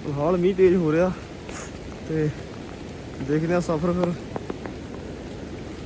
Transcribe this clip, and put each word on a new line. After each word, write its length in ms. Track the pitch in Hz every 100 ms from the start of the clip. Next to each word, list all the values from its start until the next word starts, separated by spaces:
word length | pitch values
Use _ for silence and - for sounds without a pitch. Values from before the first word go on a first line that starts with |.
ਫਿਲਹਾਲ 340 | - 143 147 180
ਮੀਂਹ 180 | 175 185
ਤੇਜ਼ 200 | 190 185
ਹੋ 160 | 160
ਰਿਹਾ 200 | 156 185 180 - - - - - - - - -
ਤੇ 200 | 156 151 - - - - - - - - - 135
ਦੇਖਦੇ 240 | 151 165
ਹਾਂ 80 | 175
ਸਫ਼ਰ 300 | 170 160 175
ਫਿਰ। 200 | 175 175 170 - - - - - - - - - - - - - - - -